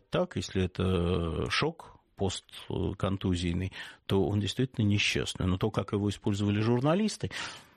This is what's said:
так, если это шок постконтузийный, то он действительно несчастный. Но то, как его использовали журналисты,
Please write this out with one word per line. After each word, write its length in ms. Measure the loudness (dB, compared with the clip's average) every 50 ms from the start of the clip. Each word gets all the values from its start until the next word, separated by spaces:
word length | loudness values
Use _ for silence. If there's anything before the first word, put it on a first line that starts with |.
| -2 _
так, 240 | 0 0 0 0 -2
если 300 | -4 -6 -2 0 0 0
это 840 | 0 0 0 0 2 2 2 2 2 2 0 0 -2 -2 -2 -2 -2
шок 420 | 0 0 0 -2 -4 -6 -12 -20 -20 -20 _ _ _
постконтузийный, 1600 | -4 -2 -2 -2 -4 -10 _ -18 -18 -12 -8 -4 -2 -2 -2 -2 -2 -2 -2 0 0 0 0 0 0 0 0 -2 -2 -4 -4 -6 -10 -12 -14 -16 -14 _
то 180 | 0 2 2 4
он 140 | 4 2 0
действительно 480 | 0 0 0 0 -2 -2 0 2 2
несчастный. 600 | 4 4 4 2 2 0 0 -2 -2 -2 0 0
Но 120 | 2 2 2
то, 140 | 0 0 0
как 200 | -2 -2 -2 0
его 160 | 0 0 0
использовали 520 | -2 -2 -2 -2 0 2 2 2 2 2
журналисты, 720 | 4 4 2 4 4 2 2 2 2 0 -2 -2 -6 -6 -6 -8 -8 -10 -10 -14 -18 -20 -20